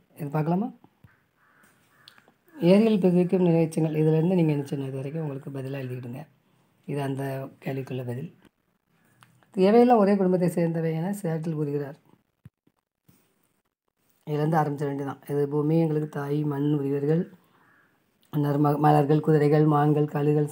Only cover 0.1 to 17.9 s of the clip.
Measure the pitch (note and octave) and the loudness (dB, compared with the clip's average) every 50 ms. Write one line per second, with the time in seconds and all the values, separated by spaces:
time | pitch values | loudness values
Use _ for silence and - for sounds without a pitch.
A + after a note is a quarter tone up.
0.1 | _ - D3+ C#3 D3 D#3 D3+ D#3 F3 F#3+ A3+ C4 - - _ _ _ _ _ - | _ -12 -10 -6 -4 -4 -2 -2 -2 -2 -2 -6 -8 -14 _ _ _ _ _ -20
1.1 | _ _ _ _ _ _ _ _ _ _ _ _ _ _ _ _ _ _ _ - | _ _ _ _ _ _ _ _ _ _ _ _ _ _ _ _ _ _ _ -20
2.1 | - _ _ _ _ _ _ _ - D4+ E3+ E3+ F#3+ G#3 A3+ A3+ A3 F#3+ F3+ F#3 | -20 _ _ _ _ _ _ _ -8 0 4 4 6 6 6 4 2 2 2 2
3.1 | F3 F3 F3+ F3 F#3+ F#3 F3+ E3+ E3 E3 E3 D#3+ - D#3+ D#3 D#3+ D3+ D#3 D#3 D#3 | 4 2 2 2 2 2 2 4 4 2 2 0 0 -2 -2 -2 0 0 2 2
4.1 | D#3 D#3+ D#3+ F3+ F#3+ F3+ E3 D#3 D3 C#3+ C3+ - D#3+ C#3 C3+ C3+ C3+ C3+ C3+ C#3 | 2 2 2 2 2 2 2 2 0 -2 -4 -6 -6 -8 -8 -8 -8 -8 -10 -8
5.1 | D3 E3 D#3 D3 C3+ C#3 - D3 C#3 C#3 C3 C3+ C#3 C#3 C3 B2 B2+ B2+ B2+ A#2+ | -8 -8 -8 -8 -8 -10 -12 -12 -12 -10 -10 -10 -10 -10 -10 -10 -10 -10 -12 -12
6.1 | A#2+ C#3+ D3+ - _ _ _ _ _ _ _ _ _ _ _ - C#3+ C#3+ C#3 C#3 | -14 -14 -16 -18 _ _ _ _ _ _ _ _ _ _ _ -10 -8 -6 -6 -6
7.1 | C3+ C3 C#3 C3+ C3+ C3+ C3+ - - _ - F3 C3+ C3+ C3 - C3 B2+ B2 B2 | -6 -6 -6 -6 -8 -8 -10 -12 -16 _ -10 -8 -8 -8 -8 -8 -8 -8 -8 -8
8.1 | A#2+ B2+ D#3+ F3+ - _ _ _ _ _ _ _ _ _ _ _ _ _ _ _ | -8 -8 -10 -12 -14 _ _ _ _ _ _ _ _ _ _ _ _ _ _ _
9.1 | _ _ _ _ _ _ _ _ - G3 F#3 G3 A3 A#3+ A#3+ B3 B3 A3 G3 G3 | _ _ _ _ _ _ _ _ -2 2 4 6 6 6 6 6 6 4 4 4
10.1 | G#3 G3 F#3+ F3+ F3+ F3+ F3+ E3+ - F3+ E3+ E3 E3 E3 D#3+ D#3+ D#3+ D#3+ E3 G3 | 4 2 2 2 2 2 0 0 0 0 0 0 -2 -2 -4 -4 -4 -4 -4 -6
11.1 | G3+ G3+ - E3 D#3+ D#3+ D#3 E3+ D#3+ D3+ D3+ C#3+ C#3+ C#3+ C#3+ C3+ D#3 - _ _ | -6 -6 -6 -6 -6 -6 -6 -6 -6 -4 -4 -4 -4 -6 -6 -8 -12 -18 _ _
12.1 | _ _ _ _ _ _ - - _ _ _ _ _ _ _ _ _ _ _ _ | _ _ _ _ _ _ -20 -20 _ _ _ _ _ _ _ _ _ _ _ _
13.1 | _ _ _ _ _ _ _ _ _ _ _ _ _ _ _ _ _ _ _ _ | _ _ _ _ _ _ _ _ _ _ _ _ _ _ _ _ _ _ _ _
14.1 | _ _ _ D#3 D3+ D3 D3+ D#3 E3 D#3 D3+ D3 C#3+ C3+ D3+ C#3 C#3 C#3 C#3+ C#3 | _ _ _ -6 -4 -2 0 0 2 2 0 0 -2 -4 -6 -6 -6 -6 -8 -8
15.1 | C#3 - - - C#3+ C#3+ D3 C#3 D3 D3+ D3 D3+ D#3+ E3 E3 D#3 D3+ D3+ D3+ D3+ | -10 -10 -10 -6 -4 -2 -2 0 0 -2 0 2 2 2 2 2 0 -2 -4 -6
16.1 | - D3 C#3+ C#3+ D3 D3+ D3+ D3+ C#3+ C#3 C#3+ D3 D3+ D3 C3+ C#3 C#3+ C#3+ C#3+ D3 | -8 -8 -6 -4 -4 -4 -2 -2 -4 -2 -2 0 0 -2 -2 -2 -4 -2 0 0
17.1 | D#3+ E3+ F#3 - - - _ _ _ _ _ _ _ _ _ _ | 0 0 -2 -4 -8 -20 _ _ _ _ _ _ _ _ _ _